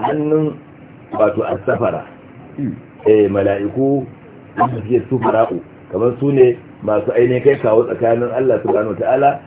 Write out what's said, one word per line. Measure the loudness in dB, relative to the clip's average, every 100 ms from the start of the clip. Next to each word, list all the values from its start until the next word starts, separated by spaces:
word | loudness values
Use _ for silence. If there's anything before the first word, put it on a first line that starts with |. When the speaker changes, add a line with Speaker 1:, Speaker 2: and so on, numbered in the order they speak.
Speaker 1:
hannun, | -2 -2 0 0 0 -6 -16 -20 -20 -20 -10
wato, | 0 0 0
as-safara. | -4 -4 -2 -2 -2 -4 -10 -20 -20 -20 -16 -10
Speaker 2:
Hmm. | -8 -8 -16 -2 2
Speaker 1:
Eh, | 4 4
mala'iku | 2 0 0 -4 -2 0 0 -4 -14 -20 -20 -12 -4
wanda | -2 -2
suke | -2 -2 0
sufara'u, | -2 0 2 0 -4 -10 -20 -10
kamar | -4 -2 -2
su | 0
ne | 4 4 2 -8 -10
masu | -4 -2 0
ainihin | 2 2 2
kai | 2 2
kawo | 2 2 2
tsakanin | 0 0 0 -2
Allah | -2 0 0
subhanahu | 0 -2 -2
wa | -4
ta'ala | 0 2 2 0